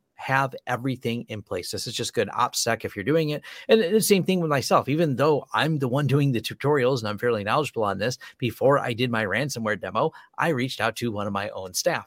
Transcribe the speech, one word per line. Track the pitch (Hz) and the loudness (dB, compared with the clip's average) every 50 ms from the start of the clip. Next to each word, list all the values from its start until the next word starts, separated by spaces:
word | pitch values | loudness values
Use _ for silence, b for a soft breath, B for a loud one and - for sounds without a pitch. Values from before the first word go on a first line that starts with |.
| _ _ _ | _ _ _
have | - - - 131 135 139 131 - - - | -12 -4 0 0 0 0 0 -4 -10 -6
everything | - 117 117 123 139 127 - - 120 117 120 - - | -6 -6 -4 -2 -4 -4 -2 -4 -4 -4 -4 -6 -8
in | 110 104 | -10 -10
place. | - _ 101 90 85 - | -8 _ -6 -6 -6 -6
This | - 95 - | -8 -8 -8
is | 127 - | -6 -6
just | - 117 - - | -6 -6 -2 -2
good | 117 104 98 | -2 -2 -2
OPSEC | - - 120 123 - - - 120 113 110 - | 0 0 0 0 0 -2 0 0 0 -2 -4
if | 120 - | -8 -8
you're | 104 92 | -4 -2
doing | 135 151 165 160 151 | 2 2 2 2 0
it. | 147 156 B B B B B | -4 -6 B B B B B
And | B 220 220 | B 4 4
the | 208 165 208 226 | 6 4 2 2
same | - - 202 190 - | 4 4 4 4 4
thing | - 185 180 | 2 0 0
with | 165 156 | 2 2
myself. | 147 135 - - 185 143 - | 0 0 2 4 4 4 4
Even | - 139 156 175 151 131 | 2 2 2 2 2 2
though | 113 139 156 151 127 - - | 2 4 4 4 2 0 -2
I'm | - 107 131 156 160 143 | -2 0 0 0 0 0
the | 135 | 0
one | 123 120 143 147 | 0 0 0 2
doing | 135 135 147 143 139 | 2 4 4 4 2
the | 123 107 | 2 0
tutorials | - - 110 - - 139 151 147 120 127 139 123 | -2 -4 -8 -4 0 0 2 2 2 2 2 0
and | 107 | -2
I'm | 104 104 | -4 -4
fairly | 98 117 123 117 104 98 | -2 -2 0 0 0 0
knowledgeable | 104 120 147 147 - - 117 107 | 0 0 0 0 -2 -2 -2 -2
on | 101 98 | 0 0
this, | 95 101 123 127 B B B B | 0 -2 -4 -4 B B B B
before | _ 127 113 107 - 110 131 143 | _ -4 -4 -2 2 4 4 4
I | 143 - 123 120 | 4 2 -2 -2
did | 107 127 123 | -2 -2 0
my | 117 110 110 | 0 -2 0
ransomware | 95 95 113 143 143 - 120 110 107 104 95 | 0 0 -2 -2 -2 -4 -4 -2 -2 -2 -2
demo, | - 92 95 113 143 160 B B B B B | -4 -4 0 0 0 0 B B B B B
I | - 131 170 | -2 0 0
reached | 156 120 127 131 - - | 2 0 -2 -4 -2 -2
out | 104 117 113 | -2 -2 -2
to | - 120 120 | -2 -4 -4
one | 101 104 101 | -2 -4 -4
of | 104 101 | -4 -4
my | 98 101 - | -4 -4 -6
own | - 98 95 92 92 | -8 -10 -12 -6 -6
staff. | - - 180 147 117 110 | -2 0 0 0 -2 -6